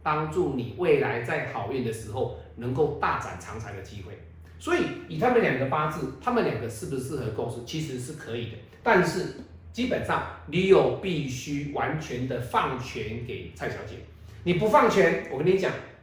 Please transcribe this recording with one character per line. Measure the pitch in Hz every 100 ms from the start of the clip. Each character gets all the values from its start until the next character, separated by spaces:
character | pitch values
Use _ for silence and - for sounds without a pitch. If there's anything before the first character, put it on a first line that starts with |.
帮 | 156 151 156
助 | 185 151
你 | 131 117 -
未 | 170 139
来 | - 117
在 | 120 151 123
好 | 117 101
运 | 127
的 | 113
时 | 107 110
候 | 117 - - - -
能 | 120
够 | 135 147 -
大 | 185 -
展 | 92 87
长 | - 110
才 | 104
的 | 98
机 | - -
会。 | 87 - - - - -
所 | -
以 | 339 - - -
以 | 156
他 | 247
们 | 233
两 | 160 127
个 | 131
八 | 151 165
字， | - 143 -
他 | 247
们 | 240
两 | 165 110
个 | 110
适 | - 165
不 | 135
适 | - 143
合 | 110
共 | - 123
事， | 120
其 | - 160
实 | 143 127
是 | 127
可 | 151 - 117
以 | 107
的。 | - - -
但 | 240 196
是 | 170 190 - - - - -
基 | - 254
本 | 226
上 | - 156 - - -
Leo | 170 190 170 127 123
必 | 190 156 131
须 | 123 156 143 147
完 | 127 120 160
全 | - 123 127
的 | 120
放 | - 220 - 123
权 | - 123 104 120 120
给 | 98 -
蔡 | - 131
小 | - -
姐， | - - - - -
你 | 175
不 | 175 214
放 | 285 226
权， | 196 170 - -
我 | 135
跟 | 180
你 | 190
讲， | 180 - - -